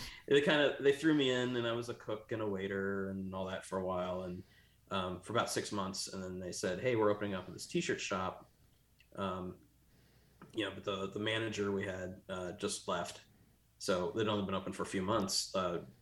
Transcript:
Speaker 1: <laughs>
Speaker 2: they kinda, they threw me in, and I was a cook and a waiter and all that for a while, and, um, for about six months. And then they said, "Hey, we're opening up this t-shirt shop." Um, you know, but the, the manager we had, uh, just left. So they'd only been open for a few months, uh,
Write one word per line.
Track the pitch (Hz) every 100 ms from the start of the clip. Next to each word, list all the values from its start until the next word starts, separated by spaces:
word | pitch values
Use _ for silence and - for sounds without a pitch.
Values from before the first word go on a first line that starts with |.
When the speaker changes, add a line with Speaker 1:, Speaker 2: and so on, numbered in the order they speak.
| -
Speaker 1:
<laughs> | - -
Speaker 2:
they | 143
kinda, | 143 151 139 -
they | 139
threw | 139 160
me | 151 131
in, | 123 123 123
and | 117
I |
was | 117 120
a |
cook | 113 - 107 -
and | 113
a | 107
waiter | 98 98 98 98 98 98
and | 95 95 95
all | 92
that | 92 -
for | 95
a | 92
while, | 92 90 90
and, | 92 90 - - - _ -
um, | 98 92 90
for | -
about | 110 -
six | 110 95
months. | 104 95 95 -
And | 95
then | 92 92
they | 92
said, | 85 98 92
"Hey, | 127 117
we're | 104
opening | 101 101
up | 95 90
this | 87 -
t-shirt | 175 170 113
shop." | - 95 92 - - _ _ _ _ _ _ -
Um, | 95 92 90 - - _ _ - - - - - - 113
you | 98
know, |
but | 95 98
the, | 95 98
the | 107
manager | 107 110 113 104 101
we | 98
had, | 98 92 92 95 -
uh, | 92 90
just | 85 101 - -
left. | 87 87 - - - - _ _ _
So | - 90 87 113
they'd | 107
only | 104 98
been | 95
open | 98
for | 98
a | 95
few | 95
months, | 92 113 95 - - 98
uh, | 90 85 - -